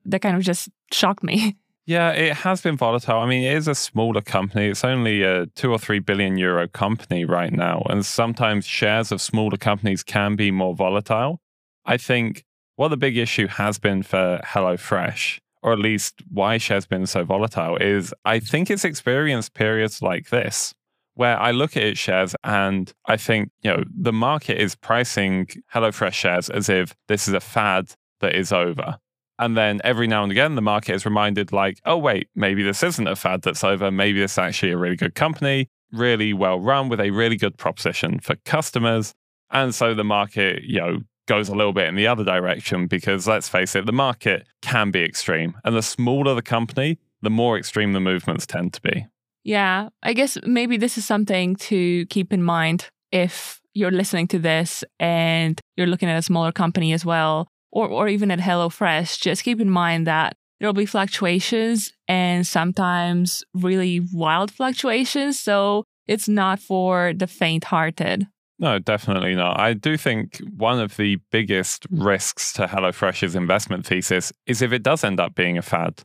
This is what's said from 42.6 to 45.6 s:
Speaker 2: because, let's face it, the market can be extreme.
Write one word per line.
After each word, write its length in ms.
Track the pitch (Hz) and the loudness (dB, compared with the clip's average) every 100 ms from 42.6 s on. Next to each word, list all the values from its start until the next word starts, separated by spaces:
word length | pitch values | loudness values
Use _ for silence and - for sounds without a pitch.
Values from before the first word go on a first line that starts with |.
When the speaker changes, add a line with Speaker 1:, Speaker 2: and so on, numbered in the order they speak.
| - 90 87 | -2 -2 0
Speaker 2:
because, 420 | 110 - 98 92 | -2 0 0 2
let's 220 | 110 - | 0 0
face 260 | 92 92 98 | -2 0 -2
it, 120 | 104 | 0
the 40 | |
market 540 | 120 139 120 110 95 - _ | 0 0 -2 -2 -2 -4 _
can 300 | - 123 101 | -4 0 0
be 120 | 92 | 0
extreme. 540 | 82 - - 82 82 - | -2 -2 -2 -2 -2 -4